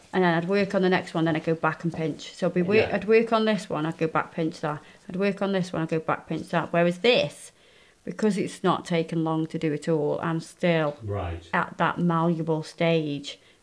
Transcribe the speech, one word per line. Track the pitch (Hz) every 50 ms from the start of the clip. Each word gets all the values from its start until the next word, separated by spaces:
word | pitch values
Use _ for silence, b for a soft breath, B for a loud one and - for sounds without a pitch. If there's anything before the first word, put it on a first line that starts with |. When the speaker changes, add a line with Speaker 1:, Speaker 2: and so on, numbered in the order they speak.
| - - -
Speaker 1:
and | 190 185
then | 175 165
I'd | 170 170 175
work | 196 202 196 190 208
on | 190
the | 185 185
next | 185 151 - -
one, | - 170 160
then | 165 156
I'd | 156 -
go | 170 160
back | 160 - 156 151 - -
and | 165
pinch. | 160 165 160 151 135 - - - -
So | - 185
I'd | 175 -
be | 180
wor-, | 175 180 208
Speaker 2:
Yeah. | 220 - - -
Speaker 1:
I'd | 202 190
work | 202 220 226 233 226 233
on | 220 220
this | 220 214 180 - -
one, | 160 151 156
I'd | 160 160 -
go | 165
back, | 160 - 151 - -
pinch | - - 165 160 - -
that. | - 151 147 147 B B B B B -
I'd | 175
work | 180 196 202 185 196
on | 202 196
this | 196 190 175 180
one, | - 165
I'd | 160 160
go | 165 160
back, | 160 - 156 - -
pinch | - 160 156 160 -
that. | - 165 151 -
Whereas | - 170 175 175 175 180
this, | - 240 247 170 147 143 - - - - - b b b b b b b b b b
because | - 180 - 214 214 185 196
it's | - - - - -
not | 180 151 - -
taken | - 170 165 165 165 170 165 160
long | 160 160 160 160 160
to | - 165
do | 165 156 147
it | 151 - 170
all, | 165 156 147 147 147 -
I'm | - 165 165 165
still | 156 - - - - 175 165 160 156 147 147 -
Speaker 2:
Right. | 110 101 101 98 90 85 85 82 - -
Speaker 1:
at | - 180 - - -
that | - 180 160 - -
malleable | 175 175 165 165 165 175 175 156 160 160 160 160
stage | 156 - - - 170 165 165 165 156 147 143 139 143 - - - b b b b